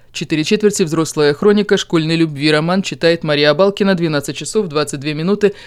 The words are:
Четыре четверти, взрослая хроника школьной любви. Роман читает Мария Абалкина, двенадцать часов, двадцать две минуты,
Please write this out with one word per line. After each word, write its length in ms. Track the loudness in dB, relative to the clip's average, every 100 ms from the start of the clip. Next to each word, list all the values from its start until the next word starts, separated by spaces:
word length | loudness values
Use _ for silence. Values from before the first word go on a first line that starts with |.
| -16
Четыре 320 | -12 -4 -2
четверти, 400 | 0 2 2 0
взрослая 500 | 0 -2 -2 0 0
хроника 420 | 2 2 2 2 0
школьной 380 | 0 -2 0
любви. 380 | 0 0 0 0
Роман 300 | 2 0 -2
читает 420 | -4 0 0 0
Мария 260 | 0 2 2
Абалкина, 460 | 4 2 2 0 0
двенадцать 400 | 0 -2 -4 -8
часов, 320 | -4 -4 -2
двадцать 320 | -2 -4 -4
две 140 | -6
минуты, 400 | -4 -2 0 0 -2